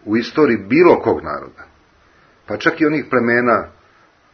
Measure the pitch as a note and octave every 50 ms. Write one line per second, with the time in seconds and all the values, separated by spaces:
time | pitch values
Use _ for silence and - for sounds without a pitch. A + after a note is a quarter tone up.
0 | - G#2+ G#2 A#2 A2+ - - D#3 D3+ C3+ A#2+ G#2 F#2+ G2 B2+ D#3+ F3+ E3+ C3 -
1 | - A2+ F#2 D2+ D2 D2+ D2 C#2+ C2+ C2 - - - - _ _ _ _ _ _
2 | _ _ _ _ _ _ _ _ _ - G#2 G#2 - E3 - - D#3+ D3 D#3 D3+
3 | - - - B2 A#2 A#2 A#2 A#2+ B2 A#2+ A2+ G2 E2+ E2 - _ _ _ _ _
4 | _ _ _ _ _ _